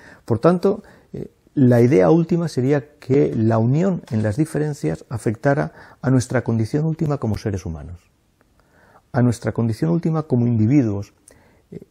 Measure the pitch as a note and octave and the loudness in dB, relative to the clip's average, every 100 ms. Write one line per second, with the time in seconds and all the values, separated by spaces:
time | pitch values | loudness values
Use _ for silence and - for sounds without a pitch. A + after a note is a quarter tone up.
0 | - - - A2 E3 F3+ G3 A3 - - | -20 -14 -6 0 2 2 0 -2 -10 -20
1 | _ - - _ _ - B2 A#2+ A#2+ E3+ | _ -14 -14 _ _ 2 4 6 6 4
2 | F3 E3 E3+ E3+ E3+ - B2+ D3 - _ | 4 4 2 -2 -2 -2 0 -2 -4 _
3 | - C3+ D3 B2+ A2 A2+ A#2 C#3+ G3 F3 | -2 0 2 0 2 2 2 0 0 -2
4 | - A2 G#2+ G#2 D3+ D3 D3+ C#3+ D3+ D#3+ | -4 -2 -2 -2 -2 -4 -6 -4 -6 -6
5 | - A2+ B2+ G#2+ C#3+ C#3 D3+ - - - | -10 -6 -4 -2 0 0 -2 -10 -20 -6
6 | - C3 - B2+ A2+ A2+ A2 D3 D#3+ D#3 | 0 0 0 -2 -2 -2 -2 -2 -2 -2
7 | D#3 C#3+ A#2 F#2+ A2 G2 F2+ D#2 D2 F2 | -4 -2 -4 -4 -4 -6 -8 -10 -14 -18
8 | _ _ _ _ _ _ _ _ _ _ | _ _ _ _ _ _ _ _ _ _
9 | _ B2 A#2+ A2+ A#2 A2+ A2+ G#2+ D#3+ E3+ | _ 0 0 0 -4 -2 -4 -2 -2 0
10 | E3+ D#3+ D3+ B2 A#2+ A2+ G#2+ D3 A2+ G2+ | -2 -4 -2 0 2 2 4 2 2 -4
11 | G#2 _ _ _ _ _ _ - - | -10 _ _ _ _ _ _ -20 -10